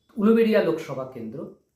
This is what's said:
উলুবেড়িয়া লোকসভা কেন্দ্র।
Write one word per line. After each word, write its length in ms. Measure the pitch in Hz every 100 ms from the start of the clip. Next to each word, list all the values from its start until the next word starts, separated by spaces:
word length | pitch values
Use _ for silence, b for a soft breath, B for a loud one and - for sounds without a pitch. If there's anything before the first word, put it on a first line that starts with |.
| _ -
উলুবেড়িয়া 460 | 208 226 220 214
লোকসভা 420 | 165 156 - 131 131
কেন্দ্র। 400 | 123 110 135 - - _